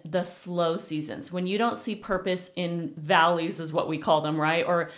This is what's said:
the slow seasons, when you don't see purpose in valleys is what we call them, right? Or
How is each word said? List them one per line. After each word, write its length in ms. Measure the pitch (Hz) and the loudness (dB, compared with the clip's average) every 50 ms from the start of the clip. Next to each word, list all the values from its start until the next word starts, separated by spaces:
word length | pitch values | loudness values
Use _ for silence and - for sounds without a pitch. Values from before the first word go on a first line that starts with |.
| - | -8
the 180 | 160 165 180 175 | -4 -2 -2 -2
slow 540 | - - - - 180 175 175 170 165 165 | -2 -4 -6 -6 -4 0 0 2 2 0
seasons, 540 | 165 - - 156 151 151 - 110 - 143 - | -2 -4 -6 -4 -4 -4 -6 -8 -10 -10 -8
when 160 | 175 180 180 | -6 -4 -2
you 100 | 185 196 | 0 0
don't 200 | 208 233 240 214 | 0 0 0 0
see 180 | 208 - 226 208 | -2 -4 -6 -6
purpose 560 | 214 - - 196 180 185 196 185 180 180 - - | -6 -4 -2 -2 -2 0 -2 -2 -2 -4 -8 -6
in 380 | 185 180 170 170 170 165 - - | -4 -4 -2 -2 -2 -4 -6 -8
valleys 640 | 160 151 151 185 165 160 175 175 165 165 165 - 156 | -4 0 4 6 6 8 6 4 2 0 -2 -4 -4
is 140 | 165 156 156 | -6 -2 -2
what 140 | 160 - - | -2 0 0
we 80 | 160 | -2
call 240 | 151 - - 160 151 | -2 2 4 4 4
them, 180 | 151 151 156 156 | 4 2 0 0
right? 260 | 151 156 165 170 - | 2 2 2 2 2
Or 260 | - 180 170 165 170 - | 2 2 0 0 -2 -6